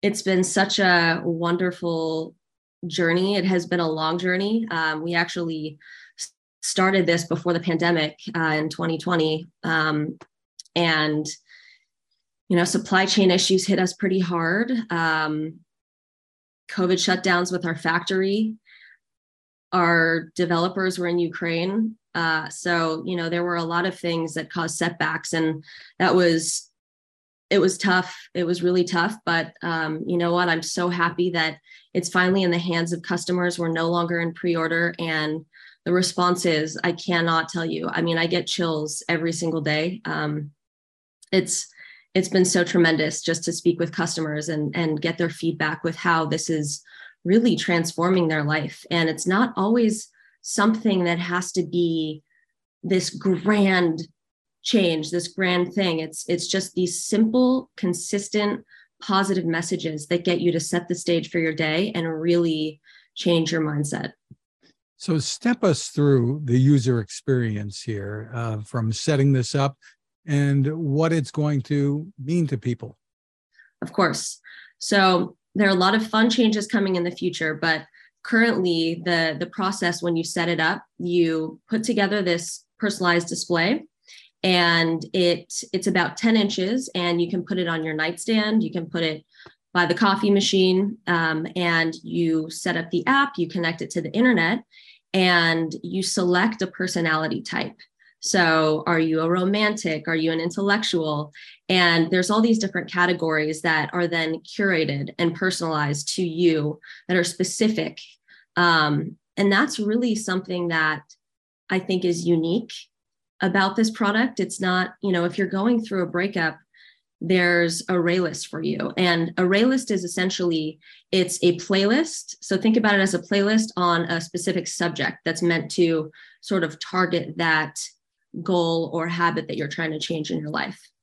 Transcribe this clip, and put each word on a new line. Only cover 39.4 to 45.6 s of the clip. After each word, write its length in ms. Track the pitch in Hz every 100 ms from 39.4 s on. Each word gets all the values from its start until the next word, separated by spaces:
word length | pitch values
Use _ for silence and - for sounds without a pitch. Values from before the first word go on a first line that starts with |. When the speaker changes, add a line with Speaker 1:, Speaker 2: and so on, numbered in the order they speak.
| 170 160
Speaker 1:
day. 400 | 151 151 165 196
Um, 460 | - 156 151 151 147 _ _ _ _ _ _ _ -
it's, 380 | 190 - - - - - - _
it's 160 | 190 185
been 160 | 190 180
so 180 | 185
tremendous 580 | 175 180 170 160 156 175
just 220 | - 165
to 80 | 170
speak 260 | 170 175 170
with 140 | 170
customers 560 | 170 165 - 160 151 156
and, 260 | 151 151
and 260 | - 160 151
get 180 | 165 170
their 120 | 170
feedback 540 | 165 165 147